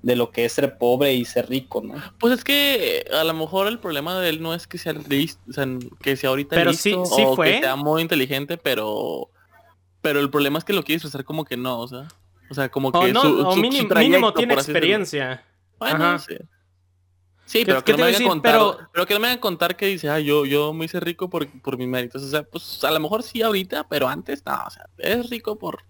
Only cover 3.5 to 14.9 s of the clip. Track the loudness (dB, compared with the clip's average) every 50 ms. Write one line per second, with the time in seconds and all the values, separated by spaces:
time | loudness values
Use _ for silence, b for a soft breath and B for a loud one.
3.5 | -2 0 0 0 -2 -4 -6 -6 -6 -4 -4 -4 -4 -2 0 -2 -2 -2 -4 -6
4.5 | -6 -8 -8 _ -14 -10 -8 -6 -8 -8 -4 -2 0 0 0 0 -4 _ -18 -12
5.5 | -6 -4 -4 -4 -4 -8 -10 -14 -18 _ -4 -2 -2 0 0 0 0 0 -2 -2
6.5 | 0 2 2 2 2 2 0 0 0 0 0 2 4 4 6 4 4 4 4 2
7.5 | 2 2 2 0 0 0 0 0 2 2 2 0 0 0 0 0 -2 -4 -4 -6
8.5 | -8 -4 _ -2 -2 0 -2 -4 -4 -4 -4 -4 -6 -6 -8 _ b b b b
9.5 | b b b b b b _ _ _ _ _ 0 2 2 0 2 2 2 2 2
10.5 | 0 -2 -2 -2 -2 -2 0 -2 -4 -4 -4 -8 -10 -10 -10 -8 -8 -8 -6 -6
11.5 | -8 -6 -4 -4 -4 -6 -6 -10 -12 -16 -18 -18 -20 _ _ _ _ _ _ _
12.5 | -4 -4 -4 -2 -2 -2 -2 2 2 4 4 4 4 4 4 6 4 4 4 4
13.5 | 4 4 4 2 2 0 0 2 4 4 6 6 6 6 6 4 2 2 0 2
14.5 | 2 0 0 0 0 2 2 2